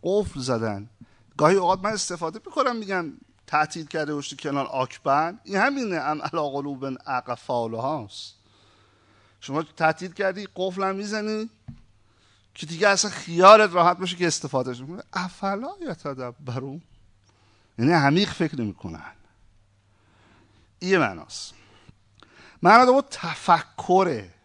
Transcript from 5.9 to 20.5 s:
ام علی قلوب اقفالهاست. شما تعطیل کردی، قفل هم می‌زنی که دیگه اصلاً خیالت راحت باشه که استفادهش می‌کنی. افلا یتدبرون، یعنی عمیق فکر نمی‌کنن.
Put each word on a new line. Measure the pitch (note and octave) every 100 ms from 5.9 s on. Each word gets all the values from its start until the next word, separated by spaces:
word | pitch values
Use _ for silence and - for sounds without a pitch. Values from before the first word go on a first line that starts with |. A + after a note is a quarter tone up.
| E3+
ام | C#3 D3+
علی | C3 E3+ D3
قلوب | C#3 C#3+ C3+ C3+ C3 -
اقفالهاست. | B2+ B2 A#2+ - B2 A2+ A2+ C3 D3+ G#2 - - _ _ _ _ _ _ _ _ _ _ _
شما | - C#3+
تعطیل | E3 - D#3+ D#3+ F#3
کردی، | E3 G3 F#3+ G3+ -
قفل | F#3+ F#3
هم | F#3+ F#3+
می‌زنی | G#3 G#3+ G#3+ G#3+ A3 _ - - - _ _ _ _ _ _
که | - D#3
دیگه | E3 G3+
اصلاً | G3 G#3
خیالت | - - E3+ F#3 G#3+ G#3+
راحت | F3 E3+ F3+
باشه | F3+ F3
که | F3
استفادهش | - C#3+ C3 B2+ B2
می‌کنی. | C3+ F#3 -
افلا | F#3 F#3 - G3 G3+ C4+ G4
یتدبرون، | E4 F3+ D3 C3 B2 A#2 C3+ A#2+ C3+ D3 - - _ _ _ _ _ _ _ -
یعنی | B2
عمیق | E3+ C#3 D#3+ G3+
فکر | - E3 C#3
نمی‌کنن. | A2 - F#2 D#2+ - - _ _ _ _ _ _ _ _ _ _ _ _ _